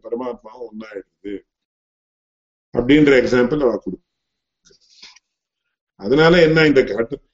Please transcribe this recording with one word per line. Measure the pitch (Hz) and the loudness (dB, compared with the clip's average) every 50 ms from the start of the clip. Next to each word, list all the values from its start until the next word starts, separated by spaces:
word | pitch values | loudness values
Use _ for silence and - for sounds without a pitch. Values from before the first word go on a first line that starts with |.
| _ | _
பரமாத்மாவும் | 113 117 117 127 123 117 110 _ 107 104 127 120 110 | -12 -10 -10 -8 -10 -12 -14 _ -20 -20 -20 -20 -18
ஒன்னாயிடுது | 107 107 110 107 104 98 92 _ _ _ _ 101 101 92 - _ _ _ _ _ _ _ _ _ _ _ _ _ _ _ _ _ _ _ _ _ _ _ _ _ - 120 | -18 -18 -18 -16 -18 -20 -20 _ _ _ _ -14 -14 -14 -16 _ _ _ _ _ _ _ _ _ _ _ _ _ _ _ _ _ _ _ _ _ _ _ _ _ -6 -6
அப்படின்ற | 120 127 147 156 151 139 139 123 | 0 2 2 2 4 4 4 2
example | 117 107 120 123 123 - 151 151 | 2 0 0 0 0 0 -2 -2
அவ | 143 120 104 - | -2 -2 -4 -4
கொடுக்கு. | - 190 180 - _ _ _ _ _ _ _ _ _ _ _ _ _ _ _ _ _ _ _ _ - - _ _ _ _ _ _ _ _ _ _ _ _ _ _ _ _ _ | -8 -12 -14 -14 _ _ _ _ _ _ _ _ _ _ _ _ _ _ _ _ _ _ _ _ -20 -20 _ _ _ _ _ _ _ _ _ _ _ _ _ _ _ _ _
அதனால | _ 95 104 135 151 160 165 175 175 | _ -4 -2 0 2 4 4 4 4
என்ன, | 165 156 160 160 156 | 4 4 4 2 2
இந்த | 147 135 131 120 | 4 4 2 0
கட்ட-, | 101 101 113 117 - 143 - _ _ | 0 -4 -6 -6 -8 -10 -16 _ _